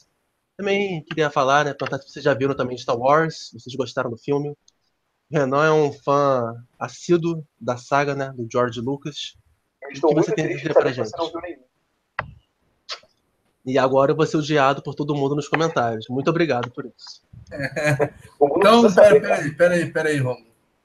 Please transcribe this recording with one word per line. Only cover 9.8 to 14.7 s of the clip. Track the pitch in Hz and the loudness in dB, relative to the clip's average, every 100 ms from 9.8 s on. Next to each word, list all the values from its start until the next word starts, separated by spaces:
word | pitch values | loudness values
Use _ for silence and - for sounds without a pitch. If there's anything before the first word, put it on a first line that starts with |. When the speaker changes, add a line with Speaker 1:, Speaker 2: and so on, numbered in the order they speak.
Speaker 2:
Eu | 139 | -16
Speaker 1:
O | |
Speaker 2:
estou | 135 160 | -2 0
Speaker 1:
que | 156 | 2
você | 170 | 2
Speaker 2:
muito | 156 | 0
Speaker 1:
tem | |
a | 156 | -2
Speaker 2:
triste | 143 | -4
Speaker 1:
dizer | 156 | 2
Speaker 2:
de | |
saber | 156 | 2
Speaker 1:
pra | 143 120 | 2 -2
Speaker 2:
que | 110 | -6
você | |
Speaker 1:
gente? | - | -6
Speaker 2:
não | 165 | -8
viu | 170 | -8
nenhum. | 175 156 _ _ _ _ _ - - - _ _ _ _ - - _ _ _ _ _ _ | -12 -16 _ _ _ _ _ -12 -12 -18 _ _ _ _ -20 -20 _ _ _ _ _ _
Speaker 1:
E | 127 131 | -2 2
agora | 131 135 139 | 4 4 2
eu | 156 | 2
vou | 156 | 0
ser | 165 | 0
odiado | 143 151 135 | 0 2 2